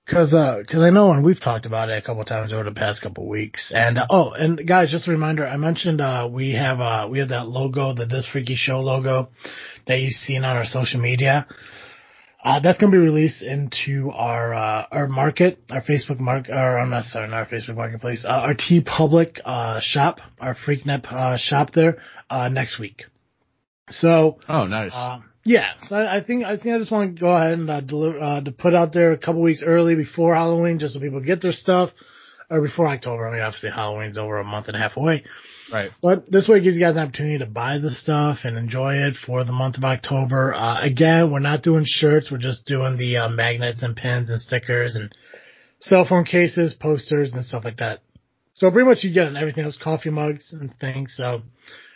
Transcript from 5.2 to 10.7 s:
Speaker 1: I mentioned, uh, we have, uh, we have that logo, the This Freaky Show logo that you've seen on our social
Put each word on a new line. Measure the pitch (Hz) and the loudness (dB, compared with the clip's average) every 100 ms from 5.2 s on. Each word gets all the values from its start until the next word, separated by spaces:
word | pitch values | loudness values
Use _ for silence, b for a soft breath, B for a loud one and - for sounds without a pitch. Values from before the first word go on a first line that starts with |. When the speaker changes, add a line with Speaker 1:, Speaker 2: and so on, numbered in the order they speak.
| 156 156 139 | 0 -2 -2
Speaker 1:
I | 139 | -2
mentioned, | 156 170 180 156 | -2 0 0 0
uh, | 139 123 120 | 0 -2 -4
we | 123 135 | -4 -2
have, | 120 135 127 | 0 0 0
uh, | 120 110 104 | -2 -2 -2
we | 135 | -4
have | 131 | -2
that | 123 120 | -4 -6
logo, | 127 135 131 135 | -4 -4 -2 -4
the | 123 117 | -4 -4
This | 131 - | -6 -4
Freaky | 139 123 127 | -6 -4 -4
Show | - 131 | -2 -2
logo | 131 131 131 131 127 B B B B B - | -2 -2 0 -2 -4 B B B B B -2
that | 131 | -2
you've | 131 | -2
seen | - - 131 | -6 -6 -4
on | 131 123 | -2 -2
our | |
social | 113 | -2